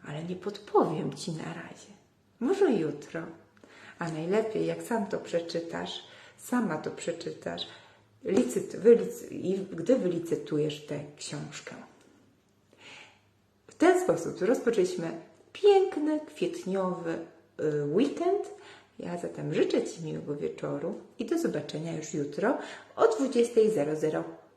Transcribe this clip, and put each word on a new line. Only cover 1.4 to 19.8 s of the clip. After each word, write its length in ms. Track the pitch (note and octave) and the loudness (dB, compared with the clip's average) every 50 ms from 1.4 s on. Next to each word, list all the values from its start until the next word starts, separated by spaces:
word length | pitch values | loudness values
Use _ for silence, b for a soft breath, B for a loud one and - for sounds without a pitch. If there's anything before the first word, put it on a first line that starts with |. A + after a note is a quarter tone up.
| E3 E3 E3+ | -8 -10 -10
razie. 380 | E3+ - - - - - - - - _ _ _ _ _ _ _ _ | -10 -12 -14 -16 -18 -20 -20 -20 -20 _ _ _ _ _ _ _ _
Może 320 | A3+ C#4+ G4 - G4+ D#4+ | 0 0 4 4 6 6
jutro. 500 | A#3 E3+ D#3+ D3 C#3+ - - - - E3 E3 - - - - _ _ B B B B B B B B B | 6 4 2 0 -2 -6 -12 -10 -8 -8 -8 -8 -14 -18 -20 _ _ B B B B B B B B B
A 120 | F3 E3 | -6 -6
najlepiej, 540 | D#3+ D#3 D#3+ E3+ G3 A3 A3 - - F3 E3 | -4 -4 -2 2 2 2 2 0 -2 -2 0
jak 180 | E3 E3 E3 - | 0 -2 -4 -4
sam 220 | - A#3+ G#3+ G3+ | -2 -2 -2 0
to 120 | - - | -2 -4
przeczytasz, 840 | - - - F3 E3+ E3+ - - E3+ E3+ - - F3 F3+ F3+ - - B B B B B B B | -6 -4 -2 -4 -4 -2 -2 -6 -6 -6 -4 -6 -6 -6 -6 -8 -12 B B B B B B B
sama 400 | - - - B3 B3 A3 F3+ D#3 | -20 -8 -2 0 0 0 0 -2
to 140 | D3+ - - | -2 -4 -6
przeczytasz, 760 | - - - E3+ E3 - - D#3+ D#3 - - F3 E3+ F3 - B B B B B B B B _ _ _ - | -8 -6 -6 -6 -6 -6 -8 -10 -10 -8 -8 -8 -8 -8 -10 B B B B B B B B _ _ _ -4
licyt-, 520 | E3+ F#3 - B3+ - - F#3+ - - - | 2 4 4 4 4 0 -2 -4 -4 -8
wylic-, 540 | - F3 A#3 A#3 - F#3+ - - - - - | 6 8 8 8 8 6 -2 -6 -10 -12 -10
i 280 | - - - F3+ F#3+ F#3+ F#3+ - F3+ | -8 -4 -2 -2 -2 -2 -2 -6 -8
gdy 200 | E3 D#3+ - C4 | -4 2 4 4
wylicytujesz 920 | A#3 F#3 F3+ E3+ E3 - - D#3 - - - D#3 D3 D3+ D3+ - - - | 4 4 0 0 -2 -2 -2 -4 -4 -2 -2 0 0 0 -2 -4 -8 -10
tę 140 | - D3 C#3+ - - - | -10 -10 -10 -10 -12 -14
książkę. 580 | - - - D#3 D3 D3+ D3 - - - - - - - - - _ - _ _ _ _ _ _ _ _ _ _ _ _ _ B B B B B B B B B B B _ _ _ _ _ _ _ _ | -14 -12 -10 -10 -10 -10 -10 -14 -14 -14 -14 -16 -16 -18 -20 -20 _ -20 _ _ _ _ _ _ _ _ _ _ _ _ _ B B B B B B B B B B B _ _ _ _ _ _ _ _
W 80 | - - | -20 0
ten 280 | - D4+ F4+ F4+ F4+ - | 6 6 6 6 6 4
sposób 380 | - E3 E3 - - - - | 2 2 2 0 -6 -4 0
rozpoczęliśmy 720 | F3+ G#3 C4+ - - A#3+ - - F3+ F3+ - F3+ E3 E3 D#3+ - - - - _ - _ - | 2 2 2 4 2 2 2 4 2 2 0 -4 -4 -6 -6 -8 -14 -18 -20 _ -20 _ -8
piękny, 640 | - F#4+ G#4 G4 F#4+ F#4 F#4+ - D4+ D4+ D4+ D#4 D4+ D4+ | 4 6 8 8 8 6 4 0 -2 0 0 0 0 -2
kwietniowy, 920 | - - - F3+ - - - - F#3 F#3+ F#3+ F#3 F#3 F3+ E3 E3+ E3 E3 D#3+ - - - - _ _ _ - | -8 -4 -4 -4 -4 -4 -6 -4 -2 0 0 0 0 -2 -2 -4 -4 -4 -4 -6 -12 -18 -20 _ _ _ -2
y, 260 | D3 D#3 D3 D3 D3 | -2 0 0 0 0
weekend. 680 | C#3+ D3+ G3+ C#4+ C#4+ - - E4+ F4+ G4 G4+ - - - B B B B B B B _ - | 2 4 4 4 2 0 0 0 2 2 0 -2 -6 -12 B B B B B B B _ -10
Ja 180 | - F3 F3 | -8 -6 -6
zatem 360 | F3 E3+ E3 - D#3+ D3 D3 D#3 | -6 -6 -8 -8 -6 -6 -2 2
życzę 300 | G#3+ E4+ - - C4 | 2 2 4 2 0